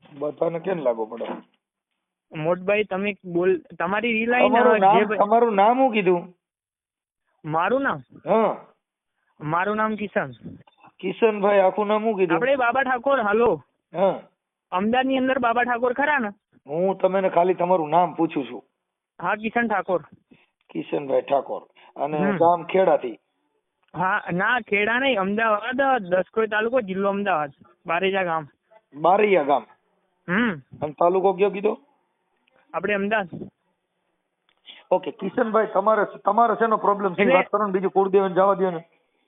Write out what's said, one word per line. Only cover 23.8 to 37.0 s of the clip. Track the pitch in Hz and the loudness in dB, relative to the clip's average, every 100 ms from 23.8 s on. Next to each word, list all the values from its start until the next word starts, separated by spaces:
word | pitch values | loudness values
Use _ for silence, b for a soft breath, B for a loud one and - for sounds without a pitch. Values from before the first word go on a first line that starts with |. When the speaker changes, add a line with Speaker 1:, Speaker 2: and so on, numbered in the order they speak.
| _ - | _ -6
Speaker 2:
હા, | 185 202 - | -2 -4 -4
ના, | 175 208 247 | -4 -2 -2
ખેડા | 220 202 208 240 | -2 -2 -2 0
નહીં, | 269 214 | 0 0
અમદાવાદ, | 190 208 226 208 226 254 269 254 | -2 0 0 0 -2 -2 0 0
દસક્રોઈ | 180 185 180 - 220 | 0 -2 -2 -2 -2
તાલુકો, | 214 226 262 | -2 -2 -2
જિલ્લો | 190 185 202 | -2 -2 -2
અમદાવાદ, | 202 202 165 147 - _ _ 170 | -2 0 -2 -4 -10 _ _ -6
બારેજા | 175 190 196 | -2 0 0
ગામ. | 180 160 147 _ _ _ _ 139 | -2 -4 -6 _ _ _ _ -2
Speaker 1:
બારૈયા | 160 202 214 180 | 2 4 4 4
ગામ? | 143 135 - _ _ _ _ _ - | 2 0 -2 _ _ _ _ _ -4
Speaker 2:
હમ. | 185 240 156 - 117 | -2 0 -4 -12 -10
Speaker 1:
અને | 151 | -6
તાલુકો | 143 175 190 190 | 0 2 4 2
કયો | 180 202 | 2 0
કીધો? | 185 208 226 _ _ _ _ _ _ _ _ _ | 0 -4 -4 _ _ _ _ _ _ _ _ _
Speaker 2:
આપણે | 165 196 | -6 -4
અમદાવાદ. | 202 202 220 185 - - _ _ _ _ _ _ _ _ _ _ _ - B - | -2 -2 -4 -6 -10 -16 _ _ _ _ _ _ _ _ _ _ _ -20 B -2
Speaker 1:
ઓકે, | 185 170 | -2 -2
કિશનભાઈ, | - 196 - 226 220 208 | -8 -6 -4 0 0 0
તમારે, | 185 208 214 196 - - | 0 2 2 0 -4 0
તમારે | 208 233 | 2 2
શેનો | 202 226 214 | 2 0 0
પ્રોબ્લેમ | 196 196 | 0 0